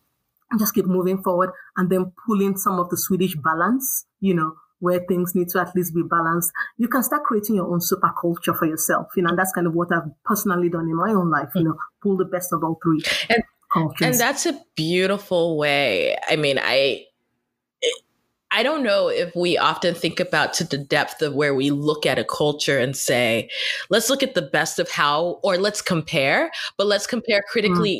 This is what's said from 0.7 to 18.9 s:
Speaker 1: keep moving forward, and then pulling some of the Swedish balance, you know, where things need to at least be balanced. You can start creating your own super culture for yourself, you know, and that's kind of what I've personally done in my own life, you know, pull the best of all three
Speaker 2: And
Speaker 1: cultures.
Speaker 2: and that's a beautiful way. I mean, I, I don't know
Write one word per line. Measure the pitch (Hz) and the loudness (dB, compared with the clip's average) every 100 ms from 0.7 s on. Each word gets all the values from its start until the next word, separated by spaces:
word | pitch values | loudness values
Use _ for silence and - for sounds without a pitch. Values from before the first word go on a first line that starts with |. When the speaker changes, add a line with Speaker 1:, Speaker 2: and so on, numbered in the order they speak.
| - | 0
Speaker 1:
keep | 180 | 2
moving | 185 180 190 | 2 2 0
forward, | 190 175 185 - - - | 0 2 0 -2 -8 -2
and | 180 | 2
then | 185 185 - 226 | 2 0 -4 -2
pulling | 202 196 190 | 2 2 0
some | 208 185 | 0 0
of | 175 | -2
the | 180 | -2
Swedish | - 185 185 156 | 0 0 0 0
balance, | 160 160 185 262 269 - - - | -2 0 2 0 0 -6 -8 -2
you | 196 170 | 2 2
know, | 160 - _ - | 0 -4 _ -4
where | 175 180 180 | 0 2 2
things | 180 180 | 0 0
need | 185 175 | 0 0
to | 190 | -2
at | 175 | 0
least | 185 175 170 | 0 0 0
be | |
balanced. | 147 170 165 170 170 - - - | 0 2 2 0 -2 -4 -8 -2
You | 240 | 0
can | 269 | 0
start | - 302 | 0 0
creating | - 214 208 208 | 0 0 2 0
your | - | 2
own | 175 | 0
super | 175 190 180 - | 0 0 0 0
culture | 170 170 - | -2 -2 -2
for | 160 160 | 0 0
yourself, | 160 - 156 165 - | 0 0 -2 -2 0
you | |
know, | - | 0
and | 180 | 2
that's | 190 | 0
kind | 185 170 | 0 0
of | |
what | 165 175 | 0 0
I've | 170 160 - - | -2 -4 -8 -4
personally | 208 202 175 175 | -2 0 0 0
done | 170 165 | 0 -2
in | 165 | 0
my | 196 | 2
own | 202 170 | 2 2
life, | 147 143 185 | 0 0 0
you | |
know, | 160 151 - _ | 0 -2 -8 _
pull | 202 185 | -2 0
the | 180 | 0
best | 180 180 | -4 -4
of | 160 | -2
all | 160 160 | -2 -2
three | 170 156 - - - | 0 2 0 -2 0
Speaker 2:
And | 233 - _ - | 0 -2 _ -2
Speaker 1:
cultures. | 185 156 - 240 | 0 0 0 2
Speaker 2:
and | 247 | 2
that's | 240 277 339 | 2 0 -2
a | - - - | -4 -8 -4
beautiful | 160 180 190 196 - 180 170 156 | -2 0 0 -2 -2 0 2 2
way. | 147 143 135 92 65 - - | 2 2 2 2 0 -2 -2
I | 160 | 0
mean, | 147 135 | 2 0
I, | 98 131 139 92 - _ _ _ _ _ _ - 139 - _ _ _ _ - 202 | 2 2 2 0 -8 _ _ _ _ _ _ -6 -6 -6 _ _ _ _ -4 0
I | |
don't | 247 311 | 0 0
know | 233 | 2